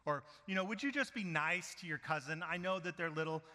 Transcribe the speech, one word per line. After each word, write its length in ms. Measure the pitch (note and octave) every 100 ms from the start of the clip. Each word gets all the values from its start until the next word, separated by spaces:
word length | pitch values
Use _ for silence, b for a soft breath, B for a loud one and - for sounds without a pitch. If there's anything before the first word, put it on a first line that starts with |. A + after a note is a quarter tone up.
| -
Or, 160 | C#3+ C3+ B -
you 80 | F#3+
know, 80 |
"Would 180 | F#3+ G#3+
you 100 | C#4
just 220 | C#4 C4+
be 100 | -
nice 520 | F#3+ D#3+ D#3 F3 F3 -
to 60 | F3
your 120 | D3+
cousin? 440 | - D#3 C#3 D#3+
I 140 | E3+ F3
know 220 | F3+ F#3
that 180 | F3 -
they're 140 | E3
little 320 | D#3 D#3+ D#3+ B